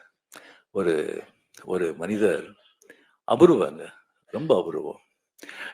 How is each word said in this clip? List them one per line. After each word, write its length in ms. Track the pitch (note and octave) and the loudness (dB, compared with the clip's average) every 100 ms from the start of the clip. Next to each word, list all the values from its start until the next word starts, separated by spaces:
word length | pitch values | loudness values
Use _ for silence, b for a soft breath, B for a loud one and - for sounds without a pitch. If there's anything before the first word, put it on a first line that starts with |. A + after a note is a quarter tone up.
| - _ _ B B B B | -20 _ _ B B B B
ஒரு, 520 | G2+ F2+ D#2 - G1+ - _ _ - | -2 0 0 -2 -8 -12 _ _ -16
ஒரு 320 | - F2+ E2+ D2+ | -6 -4 -2 -4
மனிதர் 580 | E2+ G#2+ G#2 D#2 - - _ _ - b b b - | -4 0 0 0 -6 -18 _ _ -20 b b b -2
அபூர்வங்க. 640 | A#2 F3 C3+ D2 D2 D2+ - _ _ _ | 6 6 6 0 -4 -16 -20 _ _ _
ரொம்ப 340 | A2+ D#3 G#2 | -4 2 2
அபூர்வம். 400 | E2 D#2 D2 - _ _ _ _ B B B | 0 -6 -8 -12 _ _ _ _ B B B